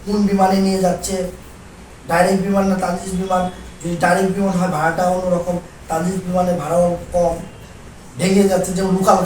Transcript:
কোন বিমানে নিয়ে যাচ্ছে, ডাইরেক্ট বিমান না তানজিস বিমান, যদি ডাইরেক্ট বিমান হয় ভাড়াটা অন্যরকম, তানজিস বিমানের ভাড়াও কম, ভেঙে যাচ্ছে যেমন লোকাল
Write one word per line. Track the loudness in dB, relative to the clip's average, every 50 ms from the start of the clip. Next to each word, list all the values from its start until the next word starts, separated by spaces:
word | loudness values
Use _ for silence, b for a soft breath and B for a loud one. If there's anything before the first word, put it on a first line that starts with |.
| -8
কোন | -4 0 0 2
বিমানে | 2 4 4 4 4 4 2
নিয়ে | 2 2 2 2
যাচ্ছে, | 2 0 0 -2 -4 -6 -4 -4 -4 -6 -8 -12 -18 -20 -20 -20 -20 -20 -20 -20 -20 -20 -20 -18 -8 -2
ডাইরেক্ট | 2 2 4 4 4 2 0
বিমান | 2 2 2 2
না | 2 0
তানজিস | 0 0 -2 -4 -4 -6 -6 -4
বিমান, | -4 -2 0 0 0 0 -2 -4 -8 -16 -18 -16 -10 -6
যদি | -6 -4 0
ডাইরেক্ট | 2 2 2 4 2 0 0
বিমান | 0 0 0
হয় | 2 0 0 0
ভাড়াটা | 0 0 0 0 0 2 2
অন্যরকম, | 2 2 0 0 0 0 0 0 -2 -4 -4 -6 -10 -20 -16 -8 -4
তানজিস | -4 -2 -2 -2 -4
বিমানের | -4 -4 -2 0 0 0 0 0
ভাড়াও | -2 -2 0 2 2 2 2 0 -2 -6 -4 0
কম, | 0 2 2 0 -4 -8 -14 -16 -18 -20 -20 -20 -20 -20 -20 -20 -20 -20 -16 -8 -2
ভেঙে | 0 2 4 4 4 4
যাচ্ছে | 4 2 0 -2 -2
যেমন | -2 0 0
লোকাল | 0 2 4 4 4 4 4